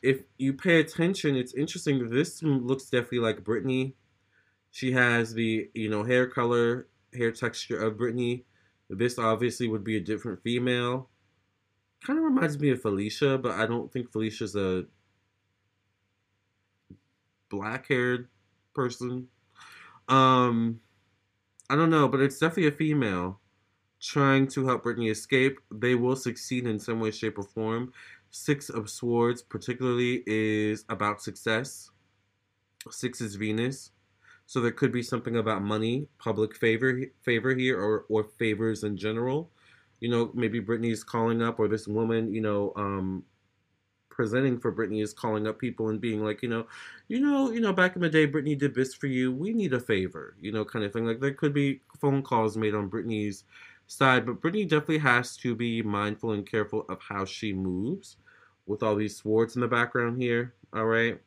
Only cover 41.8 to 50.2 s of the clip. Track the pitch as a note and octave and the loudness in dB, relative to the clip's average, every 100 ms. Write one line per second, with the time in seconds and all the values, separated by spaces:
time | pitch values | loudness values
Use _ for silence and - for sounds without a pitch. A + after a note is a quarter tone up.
41.8 | G#2+ G#2 A2+ A2+ A2+ G#2+ G#2+ G2+ G2+ - | -2 -2 0 0 0 -2 0 0 -2 -2
42.8 | G2+ G2 F#2+ F#2+ - _ _ _ _ _ | -4 -2 -4 -6 -10 _ _ _ _ _
43.8 | _ _ _ - A2+ A#2+ C3+ A#2+ A#2+ G2 | _ _ _ -4 0 2 2 0 -2 -2
44.8 | G#2+ G#2+ G#2+ - A#2 G#2+ G#2+ G#2+ B2+ - | -2 -2 -4 -4 -2 -2 -2 -4 -6 -4
45.8 | A2 G#2+ A#2 G#2+ G#2+ G#2+ B2 A#2 A2+ - | -4 -2 -2 -2 -2 -4 -4 -4 -6 -14
46.8 | - - _ A#3 C#4+ C#4 C4+ A#3 A3+ F#3 | -18 -20 _ 0 2 2 2 2 0 4
47.8 | F3+ F#3 E3+ D#3 D3+ D3+ C#3+ C#3+ C#3 A#2 | 4 4 2 4 4 2 -2 0 0 0
48.8 | B2+ - C#3 B2+ B2+ B2+ F#3 A3+ F#3+ B2+ | -2 -2 -4 0 0 -2 -2 -2 0 -2
49.8 | A#2 G#2 F#2 E2 | 0 0 0 -6